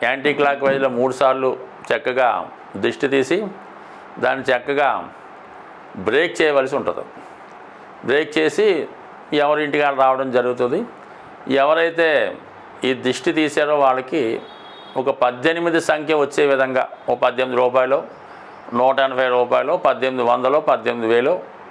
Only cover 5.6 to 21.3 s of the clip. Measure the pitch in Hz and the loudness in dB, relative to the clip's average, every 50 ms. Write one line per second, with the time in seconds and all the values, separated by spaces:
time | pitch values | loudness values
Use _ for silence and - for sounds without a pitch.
5.6 | - - - - - - - - 92 107 117 147 175 170 175 - 160 151 143 139 | -20 -20 -20 -20 -20 -16 -14 -8 -4 0 0 2 0 0 0 0 0 2 2 2
6.6 | 131 131 139 127 - - 85 - - - - - - - - - - - - - | 0 0 -2 -2 -2 -2 -4 -6 -10 -12 -16 -18 -20 -20 -20 -20 -20 -20 -20 -20
7.6 | - - - - - - - - - 113 131 151 156 151 - 165 156 151 - 196 | -20 -20 -20 -20 -20 -20 -20 -10 -4 0 0 0 0 0 0 0 0 2 2 2
8.6 | 214 208 180 147 127 - - - - - - - - - 151 147 143 143 151 151 | 2 2 2 0 -4 -8 -12 -18 -20 -20 -20 -20 -10 -4 0 0 2 2 2 0
9.6 | 151 143 143 147 147 143 139 131 135 131 131 131 135 131 120 127 120 123 123 123 | 0 0 0 2 2 2 2 4 4 4 4 2 0 0 2 2 2 2 0 0
10.6 | 123 120 143 202 240 - - - - - - - - - - - - - 131 135 | 0 0 0 -2 -4 -6 -12 -18 -20 -20 -20 -20 -20 -20 -20 -14 -4 0 2 2
11.6 | 135 147 156 165 165 165 160 165 165 160 151 123 107 92 87 - - - - - | 4 4 4 2 2 0 2 2 2 4 4 2 2 0 -4 -8 -14 -20 -20 -20
12.6 | - - - - - 127 131 120 117 127 127 - - 180 151 156 156 143 147 156 | -20 -20 -10 -4 -2 -2 -2 0 0 -2 -2 0 -2 0 0 2 0 0 0 0
13.6 | 151 147 151 147 139 131 127 131 131 - - 156 120 113 113 - - - - - | 0 2 2 4 4 4 2 2 -2 -4 -2 -2 0 -2 -2 -4 -8 -12 -18 -20
14.6 | - - - - - - - 131 127 139 135 - 123 123 127 127 131 160 165 170 | -20 -20 -20 -20 -20 -8 -6 -4 -2 -2 0 0 0 0 0 0 0 0 0 0
15.6 | 170 170 165 165 165 - 156 156 147 147 156 147 143 139 - 156 147 139 139 131 | 0 0 0 2 2 2 0 0 0 0 0 2 0 0 2 2 4 4 4 2
16.6 | 135 131 127 127 123 - - - - - 123 123 131 127 120 123 127 127 123 123 | 2 2 0 0 -2 -2 -6 -8 -4 -4 -2 0 0 0 0 0 -2 0 2 2
17.6 | 127 123 123 131 127 131 135 165 - - - - - - - - - - - - | 2 4 4 2 2 2 2 0 -2 -6 -14 -20 -20 -20 -20 -20 -20 -20 -20 -20
18.6 | - - 120 120 127 131 135 135 135 135 127 127 131 127 123 123 123 120 127 127 | -14 -6 -2 0 2 2 2 2 0 0 0 0 0 2 2 2 2 2 2 0
19.6 | 127 143 175 175 - 139 127 117 123 131 131 127 117 117 120 127 127 131 143 156 | 2 0 -2 0 2 0 0 2 0 -2 0 0 2 2 2 2 2 2 2 2
20.6 | 156 147 131 117 110 120 120 120 113 113 117 120 127 147 | 2 2 0 0 0 -2 -2 0 0 2 2 4 4 2